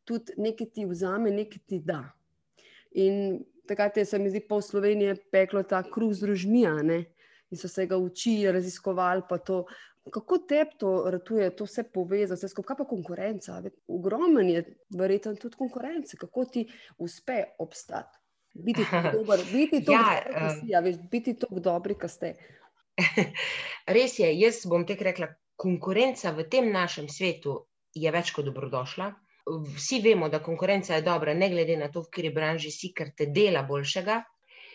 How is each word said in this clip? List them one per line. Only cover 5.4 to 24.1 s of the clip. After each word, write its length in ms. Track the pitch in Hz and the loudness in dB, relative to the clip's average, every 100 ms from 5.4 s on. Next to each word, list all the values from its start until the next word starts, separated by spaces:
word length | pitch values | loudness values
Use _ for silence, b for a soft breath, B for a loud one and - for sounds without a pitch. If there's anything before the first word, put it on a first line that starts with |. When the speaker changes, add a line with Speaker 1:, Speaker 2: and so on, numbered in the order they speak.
| 190 202 | 4 2
Speaker 1:
ta 200 | 190 185 | 0 -2
kruh 280 | 185 233 226 | -2 -2 0
z 60 | 190 | 0
drožmi, 460 | 202 196 190 240 196 | 0 0 4 4 4
a 160 | 151 | 4
ne. 220 | 156 170 165 b b b b | 2 0 -2 b b b b
In 80 | 175 | -12
so 100 | 185 | -8
se 180 | - 185 | -4 -2
ga 100 | 185 | 0
učili, 540 | 180 185 240 214 202 | -2 -2 0 2 4
raziskovali 720 | 185 180 - 196 180 180 185 185 | 2 0 -4 -2 0 2 0 -2
pa 100 | 175 | -4
to. 280 | 185 185 180 B B B - | -2 -2 -4 B B B -10
Kako 280 | 220 - 359 | -8 0 0
tebi 320 | 359 294 302 - | 2 2 2 0
to 320 | 196 185 185 | 0 2 0
ratuje, 400 | 180 180 220 185 | -2 -2 0 0
to 140 | 185 | -2
vse 180 | 208 - | -8 -8
povezati, 540 | 226 185 175 202 196 180 | -6 -4 -2 0 0 -2
vse 100 | 190 | -8
skupaj? 180 | - 190 | -8 -8
Kaj 80 | 277 | -6
pa 80 | |
konkurenca? 760 | 269 202 165 175 202 208 - 185 | -4 -6 -6 -6 -6 -6 -10 -10
Ve-, 100 | 190 - - | -12 -14 -8
ogromno 520 | 180 185 226 349 277 | -4 -2 2 6 6
je 240 | 180 170 170 - - | 6 4 0 -10 -10
verjetno 440 | 180 190 202 214 | -2 2 2 -2
tudi 220 | 202 240 - | -8 -10 -6
konkurence. 600 | 262 247 262 339 - - | -6 -6 -8 -8 -8 -12
Kako 280 | 175 247 | -8 -4
ti 220 | 254 240 226 B B B | -4 -4 -6 B B B
uspe 460 | 170 - - 240 - - | -10 -10 -6 -4 -4 -6
obstati? 580 | 165 - - - - _ _ _ _ - | -12 -12 -12 -10 -12 _ _ _ _ -8
Biti 280 | 190 233 | -4 -2
tako 320 | 202 175 170 139 | 0 2 2 0
Speaker 2:
<laughs> 20 | |
Speaker 1:
dober, 220 | 208 190 180 | 2 2 2
biti 320 | 233 302 294 | 2 2 2
tako 80 | - | 4
Speaker 2:
Ja, 300 | 220 220 165 | 6 6 2
Speaker 1:
dober, 80 | - | -2
kot 80 | 156 | -2
Speaker 2:
eh. 180 | 160 151 | -2 -4
Speaker 1:
si, 140 | 214 | 0
a 60 | 180 | 2
veš, 160 | 180 170 175 | 2 -2 -4
biti 240 | 240 247 | -4 -2
tako 260 | 226 247 185 | -4 -4 -2
dobri, 340 | 180 175 196 | 0 0 -2
kot 160 | 202 170 | -6 -8
ste. 240 | - 170 - b b b _ _ - | -8 -8 -10 b b b _ _ 0
Speaker 2:
<laughs> 0 | 170 - 165 B B B B B - | 2 2 0 B B B B B 2
Res 320 | 214 254 | 4 4